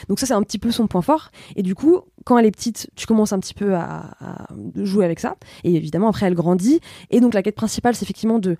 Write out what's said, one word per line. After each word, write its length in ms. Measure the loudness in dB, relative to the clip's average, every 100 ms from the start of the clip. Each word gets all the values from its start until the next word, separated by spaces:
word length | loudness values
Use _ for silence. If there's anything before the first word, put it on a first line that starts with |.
| -6
Donc 100 | -4
ça, 80 | 0
c'est 60 |
un 100 | 0
petit 160 | -2 -4
peu 140 | -2
son 140 | 0 0
point 140 | 0
fort. 280 | 0 0 -2 -20 -12
Et 80 | -6
du 120 | -4 0
coup, 240 | 2 2 0 -8
quand 120 | 2 4
elle 80 | 4
est 40 |
petite, 380 | 2 -6 -8 -12 -8
tu 100 | 0
commences 260 | 0 0
un 40 | -2
petit 160 | -6
peu 200 | -6 -2
à, 360 | -2 -4 -10 -14 -16
à 280 | -14 -14 -14 -14 -12 -6
jouer 280 | -2 2
avec 160 | 2 0
ça. 160 | -6 -8 -16 -6
Et 140 | 0 0
évidemment, 320 | 0 0 0
après, 180 | 2 0
elle 80 |
grandit. 460 | 0 2 2 2 2 -2 -20 0
Et 100 | 2
donc, 140 | 4
la 80 | 2
quête 120 | -2
principale, 400 | -4 -4 -2 -2
c'est 100 | -2
effectivement 340 | -6 -4 0 0
de 160 | 0 -4